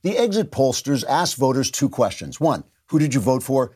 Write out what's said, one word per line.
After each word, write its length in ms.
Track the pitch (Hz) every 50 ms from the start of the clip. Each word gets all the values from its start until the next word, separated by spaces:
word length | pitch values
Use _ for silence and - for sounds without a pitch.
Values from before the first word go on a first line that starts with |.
The 160 | _ 175 214 240
exit 340 | 240 233 196 220 202 147
pollsters 520 | - - 135 131 123 - - 139 143 131 - -
asked 280 | 135 156 180 - -
voters 340 | - 135 131 131 135 131 120
two 180 | - - 147 135
questions. 520 | - - 120 101 - - 85 71 - -
One, 240 | 151 165 131 80 - _ _ _ _ _
"Who 100 | - 156
did 160 | 156 147 127
you 60 | 139
vote 240 | 98 127 131 131 131
for?" 300 | - 135 135 127 117 _